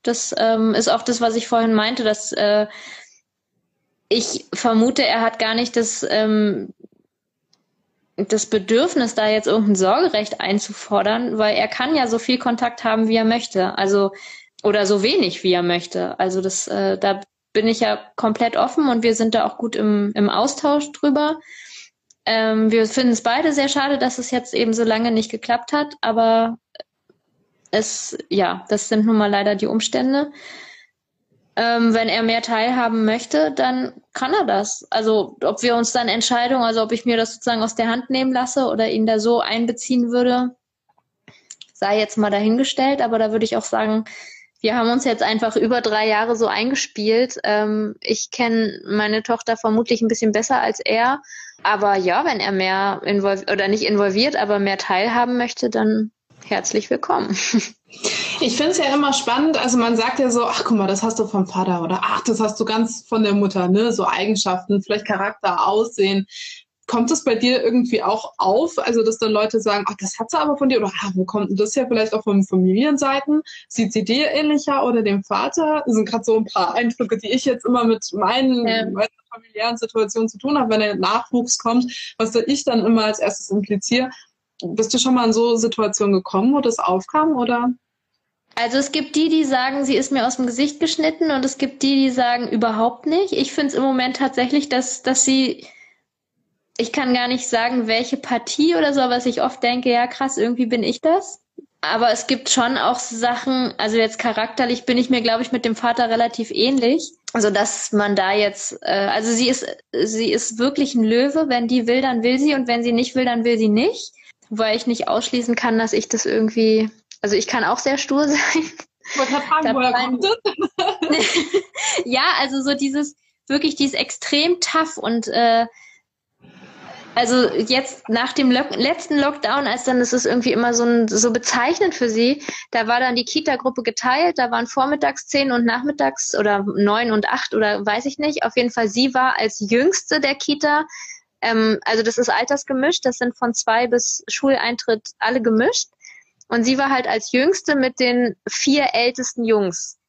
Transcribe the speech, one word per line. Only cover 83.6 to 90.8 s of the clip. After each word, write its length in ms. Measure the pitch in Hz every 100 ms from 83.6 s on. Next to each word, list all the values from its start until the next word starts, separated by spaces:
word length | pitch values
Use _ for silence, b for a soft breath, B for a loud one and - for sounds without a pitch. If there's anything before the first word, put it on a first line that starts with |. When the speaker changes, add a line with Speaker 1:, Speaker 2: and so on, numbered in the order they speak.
| 202 202 - 240 254 B B _ _ _
Speaker 2:
Bist 280 | - 214 220
du 40 | 254
schon 160 | 262
mal 120 | 247 226
in 60 |
so 240 | 220 233 233
Situationen 580 | 226 233 214 190 208
gekommen, 400 | 190 - 190 240
wo 60 | 285
das 180 | 254 233
aufkam, 580 | - 185 - 302 320 269
oder? 340 | 240 240 247 247 _ _ _ _ _ _ _
Speaker 1:
Also 220 | - 233 262
es 160 | 277
gibt 240 | 302 302 302
die, 120 | 320
die 160 | 320
sagen, 400 | 277 262 254 277
sie 120 | 269 262
ist 160 | 269
mir 140 | 269 233
aus 100 | 247
dem 100 | 247
Gesicht 320 | 233 294
geschnitten 520 | 294